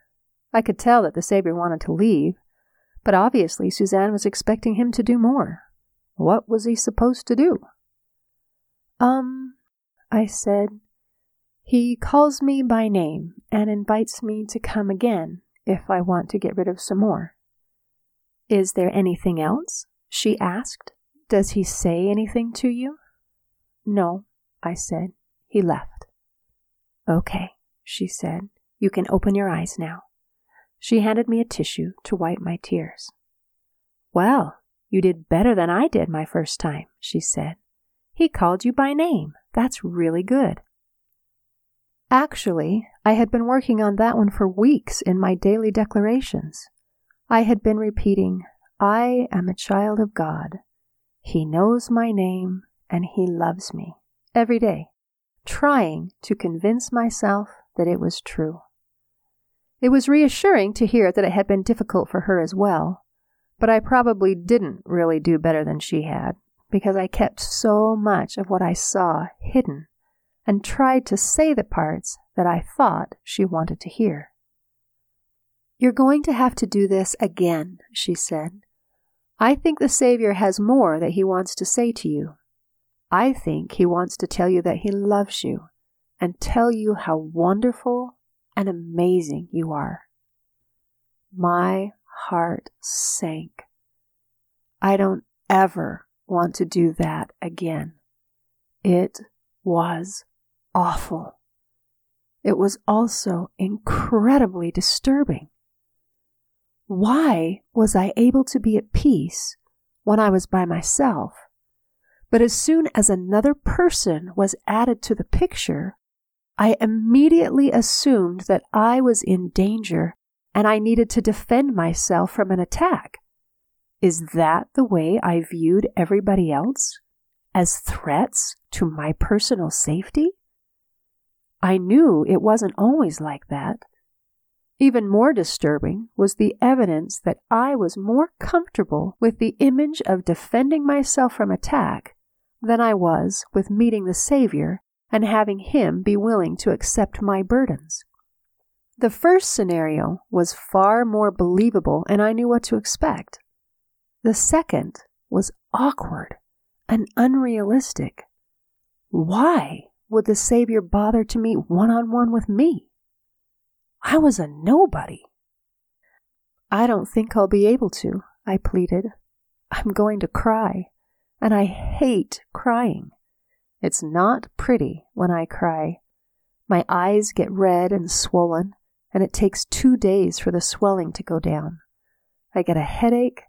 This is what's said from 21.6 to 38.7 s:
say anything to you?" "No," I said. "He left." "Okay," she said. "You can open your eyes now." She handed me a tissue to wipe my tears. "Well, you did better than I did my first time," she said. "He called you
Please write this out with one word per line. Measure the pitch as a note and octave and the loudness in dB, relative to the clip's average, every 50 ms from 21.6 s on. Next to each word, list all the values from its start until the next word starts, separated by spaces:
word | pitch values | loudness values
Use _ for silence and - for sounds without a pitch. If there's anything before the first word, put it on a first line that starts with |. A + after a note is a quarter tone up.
say | F#3 - - - - F3 E3 F3 F#3 G3+ | -4 -4 -4 -4 -2 -2 0 0 0 0
anything | G3+ G#3+ A3 G3+ - A#3 A#3 A#3 A3+ | 0 -2 -2 -2 -2 -4 -4 -4 -6
to | - - B3 | -4 -4 -2
you?" | A#3+ A#3+ B3+ C#4 D4+ - _ _ _ _ _ _ _ _ _ _ _ _ _ _ _ _ _ | -2 -4 -6 -8 -10 -12 _ _ _ _ _ _ _ _ _ _ _ _ _ _ _ _ _
"No," | G#3+ G3+ G3 F3+ E3+ F3+ G3 G#3 _ _ _ _ _ _ _ - | -2 0 0 0 0 -2 -6 -10 _ _ _ _ _ _ _ -10
I | E3+ F3 | -8 -8
said. | - - - E3+ E3 F3 F#3 - _ _ _ _ _ _ | -8 -8 -8 -6 -6 -6 -8 -10 _ _ _ _ _ _
"He | _ - G#3 | _ 0 0
left." | F#3 E3+ C#3+ C3+ - - - - - - _ _ _ _ _ _ _ _ _ _ _ _ _ _ _ _ _ _ _ | 2 0 0 -2 -6 -12 -16 -20 -20 -20 _ _ _ _ _ _ _ _ _ _ _ _ _ _ _ _ _ _ _
"Okay," | - E3 E3+ - - F#3 F#3 F3+ - - _ _ _ _ _ _ | -2 0 0 -2 -4 -6 -10 -10 -12 -16 _ _ _ _ _ _
she | - - - F#3 F#3 | -14 -10 -8 -8 -8
said. | - - - D#3+ E3 F3 G3+ - _ _ _ _ _ _ | -8 -8 -8 -8 -8 -10 -12 -14 _ _ _ _ _ _
"You | G#3 F#3+ | -4 -2
can | - F3+ F#3+ - | -2 -2 -2 0
open | F#3+ F#3 - G3+ G3 | 0 0 0 0 0
your | G3+ G3+ F#3 | 0 0 -2
eyes | E3 E3 E3+ - - - | -2 -4 -6 -6 -8 -8
now." | E3 D#3+ E3+ F3+ - _ _ _ _ _ _ _ _ _ _ _ _ _ _ _ | -10 -10 -10 -14 -18 _ _ _ _ _ _ _ _ _ _ _ _ _ _ _
She | - - A3+ A3 | -2 0 2 2
handed | G#3 A3 A3 A#3 A#3 A#3 | 2 2 2 0 0 0
me | A3+ A#3 | 0 -2
a | A#3 | -2
tissue | - - - E3 - - - D#3+ F3+ - _ - | -2 -4 -6 -6 -6 -6 -8 -8 -8 -10 _ -10
to | - G3+ | -6 -6
wipe | F3 E3+ E3 F3+ - | -4 -2 -4 -4 -6
my | F3 E3+ F3 | -6 -8 -8
tears. | - - - F3+ E3+ D#3+ - - - - - - _ _ _ _ _ _ _ _ _ _ _ _ _ _ _ _ _ _ _ | -8 -6 -4 -4 -4 -4 -8 -14 -18 -20 -20 -20 _ _ _ _ _ _ _ _ _ _ _ _ _ _ _ _ _ _ _
"Well, | - F3 F#3 A3+ C4+ B3+ F3 D3 - _ _ _ _ _ _ _ | -2 0 2 4 2 2 0 -2 -8 _ _ _ _ _ _ _
you | G3+ F#3+ | 0 2
did | F#3 F#3 E3 E3 D#3+ - | 2 2 0 -2 -4 -2
better | E3 E3+ G#3+ B3 A3+ | 0 2 2 2 2
than | F#3 E3+ E3+ | 2 0 0
I | F3 G#3 - E4 | 2 0 0 0
did | - G3+ D#3+ E3+ | 0 0 -2 -2
my | D#3+ D#3 D#3 | -4 -6 -6
first | - - E3+ D#3 - - - | -4 -4 -4 -4 -4 -6 -6
time," | - D#3 D3 D3+ E3 - _ _ | -6 -6 -6 -8 -10 -16 _ _
she | - - - D#3+ | -10 -8 -6 -6
said. | - - - D#3+ D3 D#3 E3+ - _ _ _ _ _ _ _ _ _ _ | -4 -4 -6 -6 -6 -8 -10 -12 _ _ _ _ _ _ _ _ _ _
"He | _ - E4 D#4 | _ 0 0 0
called | - - F3+ E3+ F#3 G3 - | 0 0 0 0 2 0 -2
you | B3 | -2